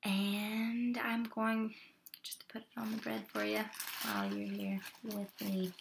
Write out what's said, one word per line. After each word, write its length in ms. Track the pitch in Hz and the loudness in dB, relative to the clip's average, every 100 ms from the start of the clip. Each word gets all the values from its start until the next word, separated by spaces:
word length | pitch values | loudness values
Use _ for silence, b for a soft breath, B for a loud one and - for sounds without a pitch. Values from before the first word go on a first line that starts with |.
And 920 | 208 196 202 202 208 220 226 233 240 240 | 4 4 4 2 0 2 2 2 2 2
I'm 260 | 233 233 | 2 2
going 500 | 226 220 220 226 220 B B B B - | 0 2 4 4 2 B B B B -12
just 180 | - - | -10 -10
to 60 | - | -10
put 160 | 226 | -12
it 60 | 226 - | -10 -6
on 120 | 220 | -2
the 60 | 220 | -2
bread 280 | - 220 208 | -2 -2 -2
for 160 | 220 | -2
you 200 | 208 214 214 - - - | 2 2 0 -4 -6 -4
while 280 | 220 202 196 | 0 2 2
you're 200 | 202 202 | 0 -2
here 280 | 202 196 196 - - | -2 0 -2 -4 -10
with 360 | 226 208 196 - | -6 -4 -4 -4
me. 300 | 202 190 185 180 | 0 2 0 -2